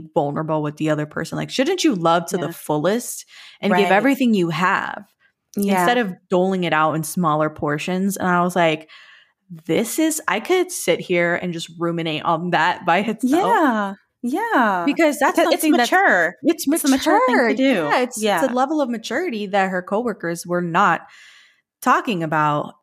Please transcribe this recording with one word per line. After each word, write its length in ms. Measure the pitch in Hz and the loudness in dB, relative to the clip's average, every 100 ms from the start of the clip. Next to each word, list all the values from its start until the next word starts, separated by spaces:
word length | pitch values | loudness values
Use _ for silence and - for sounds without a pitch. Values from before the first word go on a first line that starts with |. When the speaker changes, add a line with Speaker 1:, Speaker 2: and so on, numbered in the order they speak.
| 160 | -4
Speaker 1:
vulnerable 480 | - 143 143 156 156 | -2 -2 -2 -2 -2
with 160 | 147 147 | -4 -4
the 100 | 156 | -2
other 160 | 151 | -2
person. 320 | 151 160 160 156 | -4 -6 -8 -6
Like, 140 | 151 | -4
shouldn't 340 | - 277 370 | -2 0 2
you 100 | 330 | 0
love 300 | 202 165 170 175 | 2 2 2 0
to 100 | 190 | -4
the 80 | - | -4
Speaker 2:
Yeah. 60 | |
Speaker 1:
fullest 760 | 165 - 151 165 226 - - - - - - | -8 -4 -2 0 -2 -4 -12 -16 -20 -20 -6
and 120 | 202 | 0
give 100 | 185 190 | 2 4
Speaker 2:
Right. 20 | |
Speaker 1:
everything 400 | 190 247 277 254 | 4 4 2 2
you 160 | 214 170 | 2 2
have 560 | 156 185 196 - - 202 _ _ _ _ | 0 0 0 -4 -10 -16 _ _ _ _
Speaker 2:
Yeah. 260 | - 202 190 | -4 0 2
Speaker 1:
instead 180 | 175 247 | 2 2
of 160 | 214 180 - | 0 -6 -2
doling 340 | 185 185 190 | 0 2 0
it 80 | 170 | 0
out 220 | 156 156 | 2 2
in 80 | 160 | 0
smaller 460 | 160 - 170 151 156 | -4 -2 0 2 0
portions? 680 | 151 151 151 151 185 196 196 | -2 -4 -4 -4 -2 -2 -2
And 100 | 185 | 0
I 140 | 175 | 0
was 140 | 180 180 | 0 2
like, 320 | 165 156 - - - - _ _ - 165 - | 2 0 -6 -20 -20 -20 _ _ -20 -12 -4
"This 320 | 165 226 - | -2 -2 0
is," 200 | 320 311 - | 0 -2 -4
I 140 | 190 | -4
could 320 | 220 370 349 | 0 0 0
sit 260 | - - 170 | -4 -2 -2
here 380 | 175 175 170 170 | 0 0 0 -2
and 160 | 180 | -4
just 180 | 165 165 165 | -8 -10 -6
ruminate 440 | 170 170 165 151 | -4 -4 -4 -4
on 260 | - 160 175 | -2 -2 0
that 340 | 170 165 - | 0 0 0
by 140 | 175 175 | 0 0
itself. 460 | 220 220 254 302 | 0 -2 0 2
Speaker 2:
Yeah. 500 | - 440 302 220 202 196 _ _ | 2 2 2 0 -2 -8 _ _
Yeah. 640 | 240 311 453 370 226 185 175 | -6 -4 -2 0 2 0 -2
Speaker 1:
Because 320 | 277 320 285 | 2 2 2
that's 160 | 277 359 | 0 2
Speaker 2:
Because 140 | 339 | 2
it's 100 | 349 | 2
Speaker 1:
something 140 | 320 254 | 2 2
that's 160 | 240 | 2
Speaker 2:
mature. 420 | 359 381 196 165 - | 2 4 4 0 -2
Speaker 1:
It's 240 | 262 330 - | -2 -2 0
Speaker 2:
It's 180 | 330 | 0
a 40 | 294 | 2
mature 320 | 262 302 392 508 | 2 2 2 4
thing 100 | 453 | 2
to 60 | |
Speaker 1:
mature. 120 | 233 | 2
Speaker 2:
do. 100 | 214 269 226 151 | 2 2 2 2
Speaker 1:
Yeah, 100 | 254 | 0
it's, 160 | 247 214 | 0 -2
it's 80 | |
a 220 | 214 185 262 | 0 0 0
Speaker 2:
Yeah. 60 | |
Speaker 1:
level 280 | 247 269 311 | 0 0 0
of 80 | 269 | -2
maturity 560 | 233 - 240 359 226 202 | -4 -6 -4 -4 -6 -2
that 240 | 196 190 | 0 0
her 120 | 185 | -2
coworkers 600 | 180 202 247 202 170 170 175 | -4 -2 -2 -4 -6 -6 -4
were 160 | 175 | -2
not 400 | 175 170 196 165 - - - - _ _ _ _ | 0 2 2 2 -4 -20 -20 -20 _ _ _ _
talking 400 | 254 294 320 185 | 0 2 0 -4
about 500 | 160 156 151 147 - - | -2 0 2 0 -4 -8